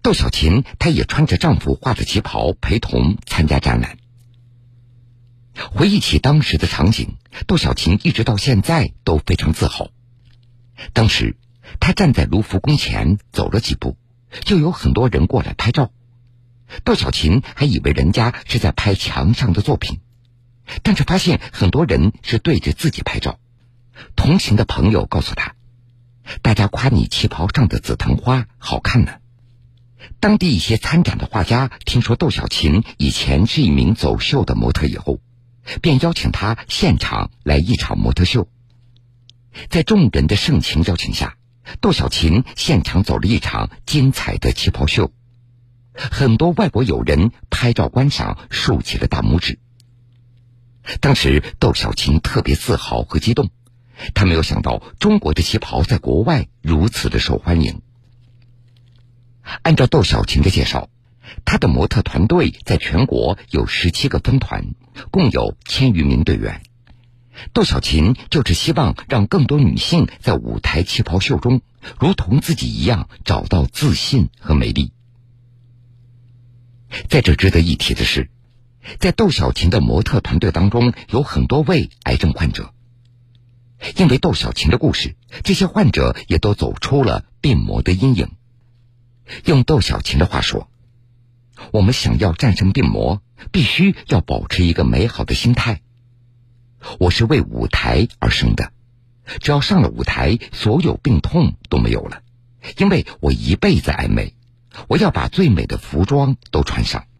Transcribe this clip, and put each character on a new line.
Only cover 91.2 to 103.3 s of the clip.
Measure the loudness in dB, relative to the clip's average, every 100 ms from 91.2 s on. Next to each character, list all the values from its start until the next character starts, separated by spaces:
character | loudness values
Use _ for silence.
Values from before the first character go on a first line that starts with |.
| _ _ _ -20 -4
，“我 | 2
们 | 2
想 | 2 0 0
要 | 0
战 | 2 0 2
胜 | 2
病 | 2 0
魔， | 0 -2 -4 _ _ -4
必 | 0
须 | 0 2 2 0 0
要 | 0
保 | 0 -4 -4
持 | 0
一 | 2
个 | 2 2
美 | 2 0
好 | -2 -4
的 | 0
心 | 2
态。 | 2 0 -4 _ _ _ _ _ _ _ _ _ _ -18 0
我 | 0
是 | 2 2
为 | 2
舞 | 0 -4 -4
台 | -4 0 0 0 0
而 | -2
生 | 0 0
的， | 0 -4 _ _ _ _ _ -16 -6
只 | 0
要 | 0
上 | 2 2
了 | 2
舞 | 0
台， | -6 -2 0 0 -4
所 | -4 0 2
有 | 0 -2
病 | 2 2
痛 | 2 2 0 -2 -2
都 | 0
没 | 0
有 | -2
了。 | -6 -16 _ _ _ _ -18 0
因 | 2
为 | 2 -2 -4
我 | -2